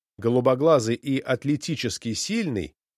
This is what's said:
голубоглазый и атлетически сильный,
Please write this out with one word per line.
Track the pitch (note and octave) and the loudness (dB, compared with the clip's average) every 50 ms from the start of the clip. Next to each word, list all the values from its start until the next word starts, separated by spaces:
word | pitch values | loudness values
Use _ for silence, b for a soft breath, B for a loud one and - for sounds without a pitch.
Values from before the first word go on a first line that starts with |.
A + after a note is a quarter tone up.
| _ _ _ - | _ _ _ -4
голубоглазый | - A#2 A#2+ B2 A#2+ C3 C3 B2+ C#3+ D#3+ D#3+ C3+ A2 A2 A#2+ | -2 2 2 4 4 4 2 4 4 6 6 6 4 2 -2
и | A2+ - C#3 C3+ C3+ | -2 -2 -2 -2 -2
атлетически | - - C3 B2 - C#3 D3+ C#3 - - D#3+ B2 - A#2 - - - A#2 A2 | 0 -2 -2 -2 0 -2 -2 -2 -2 -4 -6 -4 -4 -4 -6 -6 -6 -6 -6
сильный, | - - - G#3 A#3 A3 D#3+ B2 G2+ D#2+ C#2 - _ _ _ _ | -6 -4 -4 -4 -4 -2 -2 -4 -4 -6 -6 -10 _ _ _ _